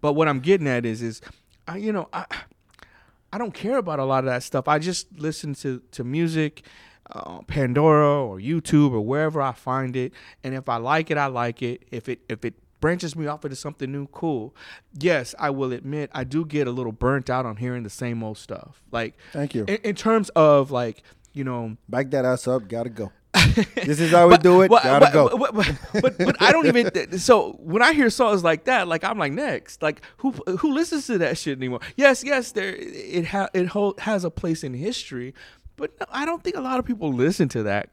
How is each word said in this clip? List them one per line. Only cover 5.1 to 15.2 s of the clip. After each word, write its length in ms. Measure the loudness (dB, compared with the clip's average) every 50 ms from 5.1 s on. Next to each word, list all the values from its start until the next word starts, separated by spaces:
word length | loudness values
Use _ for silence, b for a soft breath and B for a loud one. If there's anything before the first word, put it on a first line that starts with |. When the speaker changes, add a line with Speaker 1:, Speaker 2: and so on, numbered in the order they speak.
| -16 -8
Speaker 1:
listen 340 | -8 -8 -8 -6 -8 -10 -10
to, 260 | -8 -6 -8 -8 -8 _ _
to 120 | -12 -10 -8
music, 600 | -6 -2 -2 -2 0 0 -2 -2 -2 -4 -12 b b b b b b b b b _
uh, 280 | -16 -16 -14 -14 -14 -16 -12 -6
Pandora 760 | -4 -2 -2 0 2 2 4 6 6 6 6 4 2 2 -2
or 140 | -4 -8 -8
YouTube 520 | -6 -4 -4 -4 -2 2 4 4 4 4 2
or 80 | 0
wherever 400 | -2 -2 -2 -2 -2 -2 -2 -2
I 100 | -4 -4
find 440 | -4 -6 _ -6 -4 -4 -4 -4 -4
it. 180 | -6 -6 -6 b b b b b b _
And 120 | -10 -10
if 120 | -8 -6 -4
I 80 | -6 -4
like 340 | -2 -2 -2 -2 0 -2
it, 60 | -2 -2
I 100 | -2 -2
like 340 | -2 -4 -4 -4 -6 -6
it. 220 | -6 -6 -6 -8 _ _
If 160 | -12 -12 -8 -10
it, 120 | -10 -12 _ _
if 140 | -12 -8 -8
it 100 | -10 -10 _ _ _ _ _
branches 360 | -2 -2 -2 -2 -4 -10 -8
me 120 | -8 -8 -8
off 160 | -8 -8 -10
into 100 | -12 -12
something 360 | -10 -12 -12 -10 _ -10 -8
new, 160 | -8 -8 -10 -10
cool. 480 | _ -6 -4 -4 -4 -4 -6 -8 B B B B B B B _ _ -4
Yes, 380 | 0 0 0 0